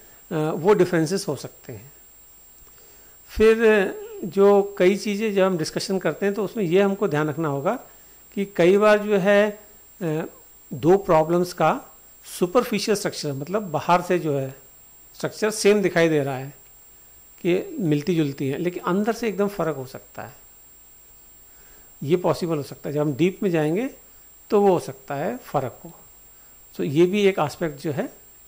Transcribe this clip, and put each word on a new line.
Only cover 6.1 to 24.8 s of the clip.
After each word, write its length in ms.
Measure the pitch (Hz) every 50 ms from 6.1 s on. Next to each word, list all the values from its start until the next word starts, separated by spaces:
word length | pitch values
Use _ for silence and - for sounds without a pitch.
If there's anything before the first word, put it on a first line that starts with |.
| 151 - 196
हैं 80 | 202 202
तो 100 | 214 208
उसमें 200 | 180 - 233 208
ये 180 | 160 165 190 202
हमको 260 | 202 196 196 220 190
ध्यान 200 | 147 147 156 151
रखना 200 | 143 143 165 156
होगा 260 | 139 139 135 180 226 269 - - - _ _ _ _ _ _ _ -
कि 80 | 208 196 196 -
कई 200 | - 170 175 196 202
बार 200 | 214 214 214 208
जो 180 | 202 208 214
है, 340 | 196 175 202 208 202 208 214
अ, 720 | 208 - - _ _ _ _ _ _ - 196 165 151 156 - - - - _ _ _ _ _ -
दो 260 | - 135 107 160 185
प्रॉब्लम्स 560 | 196 196 - 175 156 156 160 170 175 180 175 -
का 200 | - 170 156 190 269 - - - _ _ _ _ _ -
सुपरफिशियल 720 | - - - 190 175 - 262 240 - 214 196 - - 208
स्ट्रक्चर 360 | 202 - 180 - - - 151 139
मतलब 380 | 131 147 156 185 214 214 180
बाहर 320 | 147 147 - - 170 180 175
से 160 | - 185 175
जो 200 | 156 156 139 139
है 120 | 135 135 139 - - _ _ _ _ _ _ - - _ -
स्ट्रक्चर 360 | - - 151 - - - 214
सेम 320 | 214 - - 202 208 208 190
दिखाई 260 | 175 - 175 165 165
दे 140 | 160 147 139
रहा 140 | 139 135
है 280 | 127 135 139 143 - _ _ _ _ _ _ _ _ _ _ _ - _ _ _ _ -
कि 300 | 180 175 190 - - 320 320
मिलती 340 | 208 156 151 147 147 - 180
जुलती 340 | 160 156 139 139 - 147 131
हैं, 100 | 139 -
लेकिन 240 | 170 175 175 180 -
अंदर 300 | - 175 196 214 226 220
से 160 | 220 240 226
एकदम 200 | 190 180 202 202
फ़र्क 280 | 202 - 165 160 151
हो 100 | 135 131
सकता 360 | 127 - 123 - _ - - 107
है, 120 | 113 - - _ _ _ _ _ _ _ _ _ _ _ _ _ _ _ _ _ _ _ _ _ _ _ _ _ _ - - _ _ _ - -
ये 140 | 135 165
पॉसिबल 400 | 180 180 180 156 - 185 165 165
हो 60 | 147 135
सकता 260 | - - - - 165
है। 60 | 139
जब 60 | 147
हम 140 | 151 156 143
डीप 280 | 120 156 185 185 - -
में 80 | 196
जाएंगे 380 | 170 160 151 151 160 190 247 277 - - _ _ _ - - _ _ _ _ -
तो 100 | - 208
वो 120 | 202 196 185
हो 60 |
सकता 360 | 156